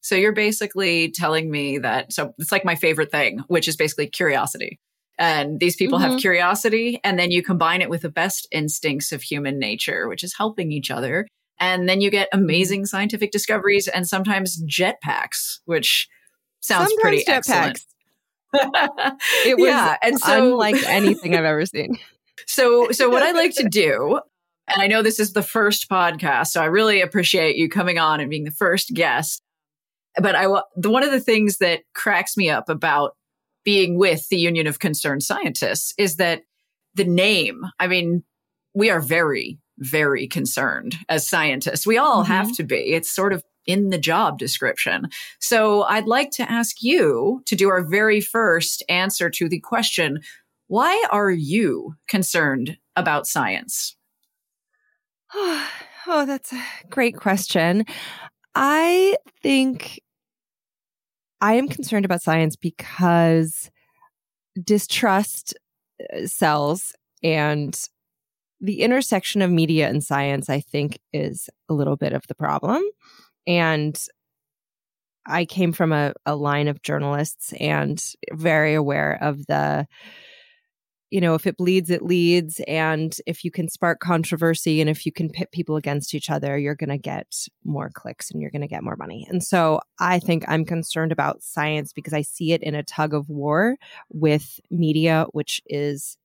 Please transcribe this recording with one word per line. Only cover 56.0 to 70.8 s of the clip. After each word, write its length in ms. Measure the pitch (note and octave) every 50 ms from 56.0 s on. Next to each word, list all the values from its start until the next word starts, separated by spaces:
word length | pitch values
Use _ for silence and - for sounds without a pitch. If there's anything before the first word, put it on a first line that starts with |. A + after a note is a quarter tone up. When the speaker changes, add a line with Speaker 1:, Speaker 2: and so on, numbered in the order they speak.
| - F4+
Speaker 2:
Oh, 180 | F4 D4+ C#4+
that's 280 | C4+ C#4 C4+ - - B3+
a 100 | B3+ G3+ - - - - -
great 280 | - - B3+ A#3+ - -
question. 640 | - G#3 F#3+ G3 F#3+ - - F#3 D#3+ E3+ F3+ G#3 A3 - - - - - - - - - _ _ _ _ _
I 600 | - C4 C#4 D4 D#4 E4 E4+ F4 F#4 F#4+ G4 G4+ C#5+ _ - _ _
think 580 | - C#4+ C#4 C4 C4 C4 B3+ C4 - - - - _ _ _ _ _ _ _ _ _ _ _ _ _ _ _ _ _ _ _ _ _ _ _ _ _ _ _ _
I 140 | - G#3 A3
am 120 | A#3+ C4 C#4+
concerned 380 | - - C4 - A3+ G#3 G3
about 160 | F#3+ F#3+ E3+
science 340 | - - D#3+ E3 D#3+ D#3 D#3
because 1120 | - - F3 - - - - - - F3+ F3 E3+ E3+ E3 E3 E3 E3 D#3+ D#3+ D#3+ - - - _ _ _ _ _ _ _ _ _ _ _ _ _ _ _ _ _ F#3+ F3
distrust, 920 | - G#3 G#3 - - - - - A3 F#3+ F#3+ G#3 - - - - - - - _ _ _ _ _ _ _ _ - - -
uh, 140 | - F#2+ -
sells, 640 | - - - D#3+ D3+ D3 D3 C#3+ D#3+ F#3+ - - - _ _ _ _ _ -
and 520 | E3 D#3+ D#3 D3 D3+ D3+ D3+ D3 C#3+ - - - - _ _ _ _ _ _ _ _ _ _ _ _ _ _
the 200 | - F#3+ G#3 -
intersection 600 | - A3 B3 C4 C4 - - F#3+ - - - G#3
of 80 | G3 F3+
media 380 | F3+ E3 E3 D3+ E3 D#3+ D3+ C3+
and 140 | - D3+ D3
science, 460 | - D3 C#3 C#3 C#3 C#3 C#3 C#3 -
I 100 | C#3 C#3+
think, 400 | D3 _ - D3